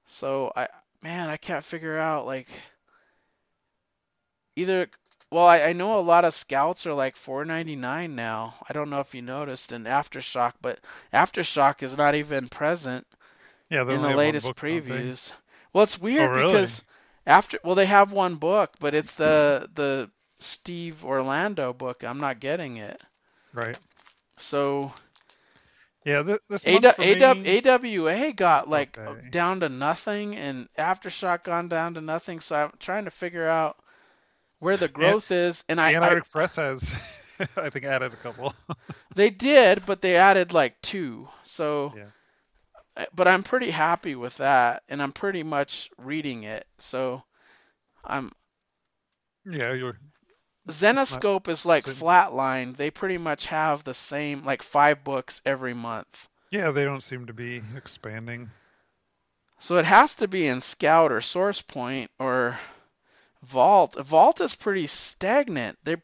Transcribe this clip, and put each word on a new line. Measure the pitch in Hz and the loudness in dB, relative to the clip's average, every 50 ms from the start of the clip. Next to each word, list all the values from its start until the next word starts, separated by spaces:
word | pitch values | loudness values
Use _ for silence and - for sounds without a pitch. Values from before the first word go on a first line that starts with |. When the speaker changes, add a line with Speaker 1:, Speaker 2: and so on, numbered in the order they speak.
| _ | _
Speaker 1:
so | _ - - - 135 135 139 135 - - | _ -14 -10 -6 -6 -4 -4 -4 -6 -6
I, | 123 127 - - _ _ _ _ _ | -6 -8 -8 -10 _ _ _ _ _
man, | - 160 170 180 175 156 | -14 -12 -10 -10 -8 -8
I | 151 - | -10 -10
can't | - - 180 143 151 | -10 -8 -8 -8 -8
figure | - - 165 160 160 156 156 | -10 -12 -12 -10 -8 -6 -4
out, | 160 160 156 151 120 | -4 -2 -4 -4 -6
like, | 120 135 131 123 - - - - - _ _ _ _ _ _ _ _ _ _ _ _ _ _ _ _ _ _ _ _ _ _ _ _ _ _ _ _ _ _ _ _ _ _ _ _ _ | -8 -10 -10 -12 -14 -20 -20 -20 -20 _ _ _ _ _ _ _ _ _ _ _ _ _ _ _ _ _ _ _ _ _ _ _ _ _ _ _ _ _ _ _ _ _ _ _ _ _
either, | 147 180 185 190 185 175 - _ _ _ _ _ _ _ _ | -6 -2 -2 0 -2 -2 -4 _ _ _ _ _ _ _ _
well, | - 170 175 | 4 6 8
I, | 175 170 165 | 8 8 8
I | 147 160 | 6 2
know | 175 175 180 208 226 208 | 0 0 -2 0 0 0
a | |
lot | 175 170 170 175 175 | 2 4 4 6 6
of | 165 151 | 4 0
Scouts | - - - 139 135 143 165 180 - - | -4 -6 -4 -2 0 0 0 -2 -6 -6
are, | 175 151 | -6 -4
like, | 139 135 131 127 | -2 -4 -4 -6
four | - - - 131 135 147 | -10 -12 -10 -8 -8 -6
ninety-nine | 165 165 160 165 160 151 135 123 123 135 160 175 165 147 | -6 -6 -6 -8 -8 -10 -8 -8 -6 -6 -6 -8 -8 -8
now. | 120 117 113 110 110 113 113 - - - - | -8 -6 -6 -6 -6 -8 -10 -12 -16 -16 -10
I | 147 | -8
don't | 151 147 147 | -8 -6 -4
know | 143 139 | -6 -6
if | 139 - - | -6 -8 -12
you | 127 | -14
noticed | 123 123 131 139 147 143 131 127 - - | -12 -10 -10 -8 -8 -8 -10 -10 -10 -12
in | 123 120 110 | -12 -12 -6
Aftershock, | 110 127 143 143 - - 139 123 - - 127 120 120 - _ | -2 -2 -2 -2 -2 -8 -14 -14 -8 -4 -2 -2 -2 -2 _
but | - 123 117 - _ - - - - _ | -8 -8 -8 -10 _ -20 -20 -20 -14 _
Aftershock | - 123 165 185 - - 170 - - 151 139 139 147 - | 2 2 2 2 0 -4 -6 -4 0 2 2 2 2 0
is | 143 131 135 | -6 -8 -2
not | 143 147 143 147 | 2 2 2 2
even | 151 147 147 147 135 127 120 | 2 -2 -4 -6 -6 -6 -8
present | - - 147 151 170 170 151 131 127 127 - _ _ _ _ _ _ _ _ _ _ _ _ _ | -8 -4 -2 -2 -2 -4 -6 -8 -8 -8 -10 _ _ _ _ _ _ _ _ _ _ _ _ _
Speaker 2:
Yeah, | 170 143 127 | -2 -2 0
they | 123 135 | 0 0
Speaker 1:
in | |
Speaker 2:
only | 147 147 143 | 0 0 2
Speaker 1:
the | |
Speaker 2:
have | 135 | 2
one | 143 | 4
Speaker 1:
latest | 147 151 156 147 | 2 2 0 -2
Speaker 2:
book, | 117 127 127 - - 147 | -4 -6 -8 -6 -6 -4
don't | 165 170 151 127 | -4 -4 -6 -6
they? | 131 127 120 127 | -8 -8 -8 -8
Speaker 1:
previews. | 127 127 - - - - _ _ _ _ _ _ | -10 -10 -14 -14 -16 -20 _ _ _ _ _ _
Well, | - 180 214 | 2 4 4
it's | 202 - 185 | 4 2 -4
weird | 170 214 254 302 311 131 | -4 -2 2 2 2 2
Speaker 2:
Oh, | 127 | 2
really? | 127 139 | 2 4
Speaker 1:
because | 175 196 208 190 117 117 107 - _ _ _ _ _ _ _ _ | 4 4 4 2 2 -2 -8 -16 _ _ _ _ _ _ _ _
after, | - 147 185 - - - - - | 4 6 6 4 2 -6 -8 -4
well, | 165 185 | 0 2
they | 190 196 | 4 4
have | 185 208 202 202 202 | 6 6 6 6 6
one | 202 202 190 180 175 | 2 0 0 0 -2
book, | 156 151 165 190 214 190 151 - _ | -2 0 2 2 2 2 0 -4 _
but | - 147 143 | -4 -2 0
it's | 151 151 - - | 0 -2 -4 -4
the, | - 156 156 156 151 147 147 143 131 - - - | 0 2 4 6 6 6 4 2 0 -2 -6 -6
the | 160 147 139 135 135 120 101 _ _ _ _ _ _ | -4 -2 -2 -2 -4 -6 -8 _ _ _ _ _ _
Steve | - - - - _ - 175 170 170 170 156 151 165 | -12 -12 -12 -10 _ -12 -10 -10 -10 -10 -12 -12 -8
Orlando | 123 135 135 131 135 135 151 180 208 208 165 139 127 123 | -4 -2 -2 -2 -2 -2 -2 -2 -4 -4 -4 -6 -6 -6
book. | 127 135 127 123 - - | -8 -8 -10 -10 -10 -10
I'm | 117 123 143 | -10 -8 -6
not | 147 139 131 110 | -6 -6 -6 -6
getting | 135 135 151 180 165 135 120 113 | -6 -6 -6 -6 -8 -10 -12 -12
it. | 107 101 - - - _ _ _ _ _ _ _ _ _ | -12 -14 -14 -18 -20 _ _ _ _ _ _ _ _ _
Speaker 2:
Right. | - 120 117 113 117 - _ _ _ _ _ _ _ _ _ _ _ - | -12 -10 -8 -8 -10 -12 _ _ _ _ _ _ _ _ _ _ _ -14
Speaker 1:
So | - - - 143 143 139 139 139 139 135 127 - - _ _ _ _ _ _ _ _ _ _ _ _ _ _ _ _ _ _ _ _ | -10 -6 -4 -2 -2 0 -2 -4 -4 -8 -12 -16 -20 _ _ _ _ _ _ _ _ _ _ _ _ _ _ _ _ _ _ _ _
Speaker 2:
Yeah, | 147 147 143 | 0 0 0
th-, | 147 180 208 214 - - | 0 0 -2 -4 -4 -6
this | 208 196 - | -8 -4 2
Speaker 1:
A-, | - 180 | 4 6
Speaker 2:
month | 196 233 247 - | 8 8 8 8
for | - 156 | 8 4
Speaker 1:
A-, | 185 202 185 262 262 262 | 4 6 8 8 6 6
Speaker 2:
me | 190 190 | 4 2
Speaker 1:
A | 180 185 226 | 2 0 4
W | 254 262 254 247 254 240 214 190 160 156 | 6 4 4 4 2 -2 -4 -2 0 0
A | 170 214 277 311 | 0 0 -2 -4
got, | 247 202 190 175 156 143 - 147 | -2 0 4 4 4 4 2 0
like, | 156 147 143 - - | 0 -2 -2 -2 -8
Speaker 2:
Okay. | 113 110 107 143 117 123 127 | -14 -14 -14 -14 -14 -14 -6
Speaker 1:
down | 123 175 175 175 190 190 | -4 -2 0 0 0 -2
to | 175 151 | -4 -4
nothing, | 131 127 139 151 165 - - - 208 208 208 208 208 | -4 -2 -2 -2 -2 -2 -4 -6 -6 -6 -6 -8 -8
and | - - 143 135 127 117 - _ - | -8 -8 -8 -8 -10 -12 -10 _ -4
Aftershock | 151 170 185 190 - 185 - - - 180 175 175 - | -2 -2 -2 -4 -6 -10 -10 -6 -4 -2 -4 -4 -4
gone | 185 170 170 175 175 | -4 -4 -4 -4 -4
down | 175 165 165 170 170 | -4 -4 -4 -4 -6
to | 160 | -10
nothing. | 156 156 156 170 - - 175 165 | -8 -6 -6 -6 -6 -10 -12 -10
So | - - 165 | -8 -4 -2
I'm | 147 147 147 - _ | -2 -2 -2 -6 _
trying | - - 185 214 208 | -10 -6 -6 -6 -6
to | 175 | -8
figure | - - 180 175 170 170 165 160 | -10 -10 -10 -8 -6 -4 -2 0
out | 165 160 160 151 - - _ _ _ _ _ _ _ _ _ _ _ _ _ _ _ _ | 0 0 0 -2 -4 -8 _ _ _ _ _ _ _ _ _ _ _ _ _ _ _ _
where | 156 175 196 | -2 -2 0
the | 190 175 | 0 0
Speaker 2:
An-, | 151 | -4
Speaker 1:
growth | - 139 160 180 202 214 - - | -2 2 2 2 2 2 0 -2
is, | 185 175 175 175 170 - - - | 0 0 0 0 -2 -4 -6 -4
and | 160 170 | 0 2
I, | 160 160 | 2 4
I | 160 | 4
Speaker 2:
Antarctic | 165 170 175 175 170 - - | 4 4 4 4 2 0 -4
Press | - 156 160 175 - | -2 -2 -2 -2 -2
has, | - 156 139 135 127 - - - - - - - - - - - - | -4 -4 -4 -4 -6 -6 -8 -8 -10 -12 -14 -18 -20 -20 -20 -10 -8
<laughs> | 190 - - | -8 -6 -6
I | 196 165 147 | -6 -8 -6
think, | - 143 123 | -8 -8 -4
added | 139 135 131 127 127 113 | -2 -2 -2 -2 -4 -8
a | |
couple. | - - 123 113 120 127 139 - - _ - | -10 -14 -14 -12 -8 -8 -8 -8 -8 _ -14
<laughs> | 113 - _ - - - _ _ - | -14 -14 _ -18 -20 -20 _ _ 2
Speaker 1:
They | 185 202 220 | 2 2 2
did, | 202 190 240 269 294 269 240 190 180 196 185 | 2 0 2 6 8 8 8 8 6 4 0
but | 185 196 - | -4 -4 -2
they | - 185 180 | 0 2 6
added, | 170 185 196 196 190 180 175 | 6 8 8 8 6 4 2
like, | 165 165 143 120 - _ | 2 2 2 2 -2 _
two. | - - - 196 175 135 113 110 131 139 - - | -10 -8 -8 -6 -8 -8 -10 -12 -16 -20 -20 -20
So, | _ - - - 160 151 151 147 143 143 135 | _ -16 -8 -6 -4 -4 -2 -4 -6 -6 -10
Speaker 2:
Yeah. | 107 104 104 _ _ _ _ _ _ _ _ _ _ _ _ _ - _ _ _ | -14 -20 -20 _ _ _ _ _ _ _ _ _ _ _ _ _ -20 _ _ _
Speaker 1:
uh, | - - - - | -12 -12 -10 -2
but | 175 180 180 | 4 6 6
I'm | 185 185 | 6 4
pretty | 190 - - 254 247 220 | 2 -2 -2 -2 -2 -2
happy | 165 160 156 165 170 - - 185 139 | -2 0 0 0 0 -2 -4 -8 -10
with | 123 120 127 - | -8 -10 -12 -8
that, | - 139 135 139 127 123 120 120 - - _ | -2 2 4 4 4 4 2 0 -4 -8 _
and | 131 143 | -8 -6
I'm | 143 139 | -6 -8
pretty | 143 - - 202 196 180 | -6 -6 -6 -4 -4 -4
much | 156 156 151 143 143 - - - - - _ - | -6 -4 -4 -4 -4 -4 -8 -12 -14 -16 _ -18
reading | 123 131 147 160 151 143 127 117 107 | -12 -8 -8 -8 -6 -8 -10 -10 -10
it. | 107 107 - - - _ _ | -12 -12 -12 -14 -16 _ _
So | - - - 127 131 131 123 131 - _ _ _ _ _ _ _ _ _ _ _ _ _ _ _ - | -14 -10 -8 -6 -6 -6 -6 -10 -14 _ _ _ _ _ _ _ _ _ _ _ _ _ _ _ -12
I'm | - - 139 131 - - _ _ _ _ _ _ _ _ _ _ _ _ _ _ _ _ _ _ _ _ _ _ | -8 -8 -8 -8 -10 -14 _ _ _ _ _ _ _ _ _ _ _ _ _ _ _ _ _ _ _ _ _ _
Speaker 2:
Yeah, | 196 175 147 123 117 | -12 -8 -6 -4 -4
you're, | 131 127 127 123 113 92 139 147 _ _ _ _ _ _ _ _ _ _ _ - 160 151 185 208 240 | -4 -6 -6 -10 -10 -14 -20 -20 _ _ _ _ _ _ _ _ _ _ _ -14 -4 2 2 4 4
it's | 269 269 - | 4 0 -2
not | 135 127 | -2 -2
Speaker 1:
Zenescope | - 202 196 190 - - | 0 0 0 0 -2 -4
is, | 165 156 - | -6 -4 2
like, | 175 165 147 - | 2 2 4 2
Speaker 2:
sim- | 135 131 | -2 -8
Speaker 1:
flatlined. | 131 156 165 180 180 190 190 123 127 135 131 131 131 123 123 127 | -4 2 4 6 6 6 4 0 -2 -2 -2 -2 -4 -6 -8 -8
They | 127 143 151 | -6 -6 -6
pretty | - - - 190 185 175 | -6 -6 -6 -6 -4 -4
much | 170 160 147 - - | -4 -4 -4 -4 -6
have | - 170 156 156 160 147 143 147 | -4 -2 0 0 0 0 -2 -4
the | 135 127 | -10 -12
same, | - - - 143 143 151 147 143 139 131 | -12 -10 -8 -6 -6 -4 -4 -6 -6 -4
like, | 135 139 - | -4 -4 -4
five | - - - 147 143 147 151 139 | -6 -2 2 4 6 6 4 2
books | 139 143 135 131 127 - - - - | -2 -4 -4 -4 -6 -8 -14 -6 -4
every | 135 139 131 131 127 120 | -4 -4 -2 -4 -8 -8
month. | 120 117 117 113 110 - - - - - _ _ _ _ _ | -8 -8 -8 -8 -8 -10 -14 -20 -20 -20 _ _ _ _ _
Speaker 2:
Yeah, | - 208 185 160 | -6 -4 -2 -2
they | 139 143 143 | 0 0 -2
don't | 143 139 135 | -2 -4 -8
seem | 127 - 127 127 123 | -10 -12 -14 -14 -14
to | 117 | -14
be | 113 113 120 120 123 120 107 107 117 | -14 -14 -12 -12 -12 -12 -12 -14 -16
expanding. | 135 - - - - - 110 107 110 113 117 117 120 123 110 120 _ _ _ _ _ _ _ _ _ _ _ _ _ _ _ _ _ _ _ _ _ | -16 -18 -20 -20 -16 -14 -14 -12 -12 -12 -12 -12 -14 -14 -18 -20 _ _ _ _ _ _ _ _ _ _ _ _ _ _ _ _ _ _ _ _ _
Speaker 1:
So | - - 175 180 | -6 0 2 2
it | 165 | 4
has | 165 196 214 269 302 - | 8 8 8 8 6 2
to | - 233 196 | -4 -4 -4
be | 185 190 165 | -2 0 0
in | 143 127 127 | 0 0 -2
Scout | 127 - - - - 151 160 165 165 147 | -4 -8 -6 -2 2 4 6 6 6 4
or | 127 110 | 2 0
Source | 123 - - 175 185 202 196 - | -2 -4 -2 -2 -2 -2 -4 -6
Point | - - - 139 123 123 135 135 117 - _ - | -10 -12 -10 -10 -8 -6 -6 -8 -8 -10 _ -6
or | 131 131 127 127 123 120 123 117 - - - - _ _ _ _ _ _ _ _ _ _ _ _ | -4 -2 0 0 0 -2 -4 -8 -12 -16 -20 -20 _ _ _ _ _ _ _ _ _ _ _ _
Vault. | - 127 131 131 127 180 208 196 170 - - | -20 -4 2 4 6 6 6 6 4 4 0
Vault | - 139 135 156 160 190 277 330 - | -8 -6 2 6 6 6 6 6 2
is | 370 269 - | -2 -4 -4
pretty | - - 214 196 190 160 | -6 -4 -4 -2 -2 -4
stagnant. | 139 - - - - - _ - 190 233 285 285 240 170 139 117 104 - - _ | -6 -6 -8 -10 -12 -10 _ -2 0 2 2 0 0 -4 -6 -6 -8 -10 -8 _
They're, | 151 165 165 | -6 -6 -6